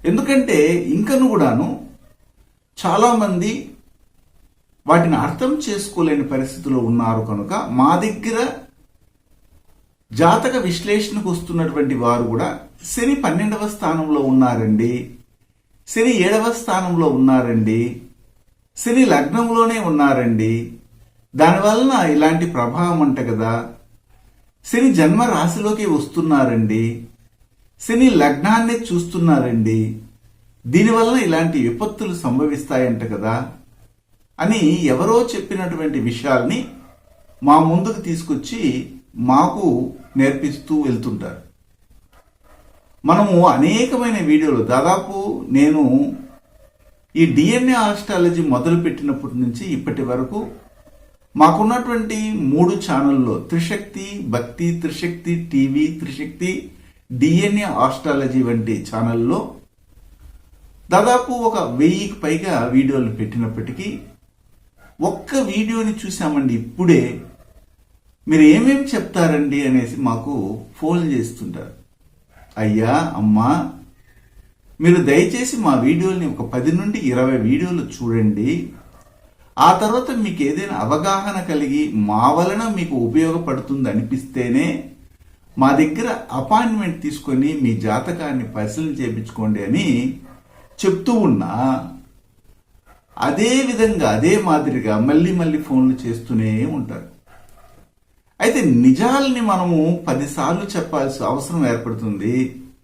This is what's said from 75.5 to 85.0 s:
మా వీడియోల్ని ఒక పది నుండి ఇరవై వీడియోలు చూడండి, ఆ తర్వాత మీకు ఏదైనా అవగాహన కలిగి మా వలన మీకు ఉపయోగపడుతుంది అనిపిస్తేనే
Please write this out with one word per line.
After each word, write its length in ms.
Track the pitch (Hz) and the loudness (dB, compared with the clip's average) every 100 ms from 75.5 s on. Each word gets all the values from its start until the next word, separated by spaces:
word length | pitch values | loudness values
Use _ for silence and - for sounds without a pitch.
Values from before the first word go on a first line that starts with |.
| 240 | -2
మా 180 | 147 | 0
వీడియోల్ని 520 | 127 127 170 190 180 156 | 2 2 2 0 -2 -4
ఒక 260 | - 110 | -6 -6
పది 200 | 127 139 | -2 0
నుండి 260 | 175 208 220 | 0 -2 -2
ఇరవై 380 | 131 127 127 127 | -2 0 2 2
వీడియోలు 460 | 110 147 180 175 | 2 0 0 -4
చూడండి, 880 | - - 120 113 107 101 123 170 - - - - _ _ _ _ _ - | -6 -8 -2 2 2 0 -2 -2 -6 -14 -20 -20 _ _ _ _ _ 2
ఆ 200 | 160 190 | 4 4
తర్వాత 320 | 214 240 254 | 2 -2 -2
మీకు 320 | 240 202 165 | -4 -4 -2
ఏదైనా 340 | 139 156 196 92 | -2 -2 -4 -4
అవగాహన 640 | 107 151 190 196 202 190 | -2 0 0 -2 -4 -6
కలిగి 520 | 170 151 143 147 151 | -4 -2 0 -2 -2
మా 380 | 110 104 107 127 | -2 0 2 2
వలన 420 | 156 185 208 226 190 | 2 0 -2 -4 -4
మీకు 180 | 156 | -4
ఉపయోగపడుతుంది 960 | 135 117 151 165 165 156 131 - 139 120 | -2 0 0 0 -2 -4 -6 -4 -4 -2
అనిపిస్తేనే 1000 | 107 113 127 - 131 120 131 175 - - - | -2 -2 -6 -6 -6 0 0 0 -4 -10 -20